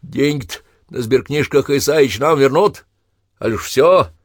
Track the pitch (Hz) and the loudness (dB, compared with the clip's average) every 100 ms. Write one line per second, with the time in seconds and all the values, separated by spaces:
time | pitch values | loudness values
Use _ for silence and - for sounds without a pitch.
0 | - - 143 147 - - _ _ _ - | -10 -2 -2 -2 -8 -16 _ _ _ -10
1 | 113 127 - 147 143 143 135 143 - 156 | 0 -2 0 -4 0 0 0 -2 0 2
2 | 135 98 147 156 135 143 202 - _ _ | 2 2 0 2 2 2 0 -2 _ _
3 | _ _ _ _ 107 110 - - 156 185 | _ _ _ _ -6 -4 -4 2 4 4
4 | 113 _ | 0 _